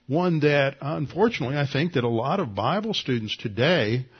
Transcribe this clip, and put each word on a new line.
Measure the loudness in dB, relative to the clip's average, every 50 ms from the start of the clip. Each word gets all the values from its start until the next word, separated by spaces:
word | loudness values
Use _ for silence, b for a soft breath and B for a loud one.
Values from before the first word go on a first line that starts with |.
| B
one | -2 0 0 2 2 2 4
that, | 4 4 4 4 2 2 -2 -4
unfortunately, | -6 -6 -4 -4 -6 -4 0 2 2 2 2 0 -4 -2 -2
I | -2 -2 0
think | 0 0 0 0 0
that | 0 0
a | 0
lot | 0 0 0 0 0 -2
of | -2 -4 -4
Bible | -2 0 0 0 -2 -2 -4 -4
students | -4 -2 -2 -2 -2 -2 -4 -8
today | -6 -8 -6 -2 2 2 4 4 2 2 0 0 -2 -4 -6 B B